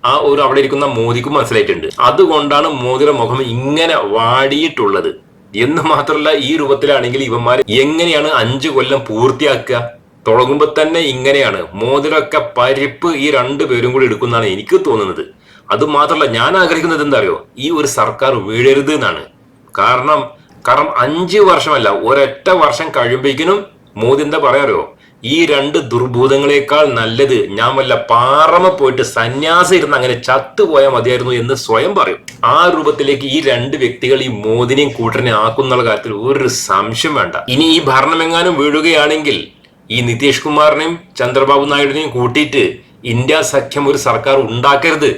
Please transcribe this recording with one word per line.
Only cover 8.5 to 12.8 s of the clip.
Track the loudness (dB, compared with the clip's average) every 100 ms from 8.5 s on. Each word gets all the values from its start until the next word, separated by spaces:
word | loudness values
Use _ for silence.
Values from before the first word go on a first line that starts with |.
| -2 -2
കൊല്ലം | 0 0 -2 -2
പൂർത്തിയാക്കുക? | 0 0 2 0 -2 -2 -4 -4 -12 _ _ 0
തുടങ്ങുമ്പോ | 2 2 2 0 0
തന്നെ | 0 0
ഇങ്ങനെയാണ്. | -2 -2 0 2 2 -2 -8
മോദിയുടെ | -6 -2 0 0 0
ഒക്കെ | 0 -2 -2 0
പരിപ്പ് | 0 0